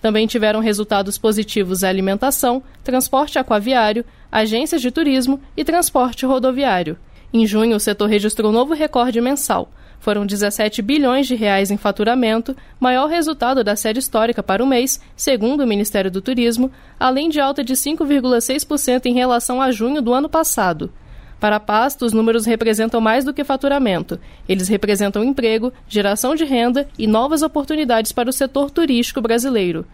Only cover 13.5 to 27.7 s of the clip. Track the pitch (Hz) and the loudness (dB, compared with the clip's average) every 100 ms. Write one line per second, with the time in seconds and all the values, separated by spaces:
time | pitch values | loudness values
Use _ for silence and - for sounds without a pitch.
13.5 | 262 208 208 226 220 - 226 226 240 196 | 0 0 0 -2 -4 -2 0 0 -2 -2
14.5 | 196 262 254 262 - - - - 254 214 | 0 2 2 0 -4 -8 -6 -2 0 0
15.5 | 285 262 208 208 208 190 185 190 247 240 | 0 0 0 0 -2 -2 -4 -4 0 0
16.5 | 233 262 - - - 254 262 320 302 269 | 2 -2 -4 -20 -2 0 0 0 0 0
17.5 | 277 240 262 277 311 294 285 247 240 - | -2 -2 -2 -2 -2 0 0 2 0 0
18.5 | 269 - 294 - 247 254 247 254 240 - | -4 -2 -2 0 0 0 0 2 0 0
19.5 | 254 269 226 226 302 233 254 302 320 320 | -2 0 0 -2 -2 0 0 2 0 0
20.5 | - 190 160 147 - - - - - 214 | 0 0 -2 -6 -12 -20 -20 -20 -4 0
21.5 | 208 214 214 254 - 240 214 226 226 220 | 0 0 0 0 0 0 2 2 2 0
22.5 | 226 226 214 220 233 220 233 277 294 285 | 0 0 0 0 0 2 2 0 -4 -2
23.5 | 269 277 277 247 180 - 175 - - - | -2 0 0 0 0 -4 -10 -12 -20 -4
24.5 | 185 185 208 202 202 202 202 233 277 233 | -2 0 0 2 2 0 0 0 0 0
25.5 | 220 240 - - 208 202 202 247 311 320 | 0 -2 -6 -6 0 0 0 0 0 0
26.5 | 262 240 254 277 - 220 214 262 311 311 | 2 2 0 -2 -4 0 2 2 0 0
27.5 | 302 277 | -2 -2